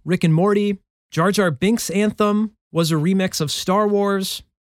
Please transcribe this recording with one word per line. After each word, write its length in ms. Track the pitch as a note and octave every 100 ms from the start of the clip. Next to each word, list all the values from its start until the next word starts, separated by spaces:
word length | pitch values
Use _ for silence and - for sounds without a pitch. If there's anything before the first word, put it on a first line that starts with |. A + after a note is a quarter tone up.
| D3+
Rick 180 | F3+
and 100 | E3+
Morty. 460 | D#3+ G3+ G#3 G3+ G3 _ _ _
Jar 200 | D#3+ F3+
Jar 200 | G3+ F3+
Binks' 380 | C3+ F#3+ A#3 -
Anthem 640 | F#3+ G#3+ - G#3 G#3 G#3+ - _
was 200 | D#3+ D#3+
a 40 | D#3+
remix 460 | E3 F#3+ F#3+ -
of 100 | D3+
Star 360 | - - G3 G#3
Wars. 560 | G3+ G3+ G3 F#3+ - - _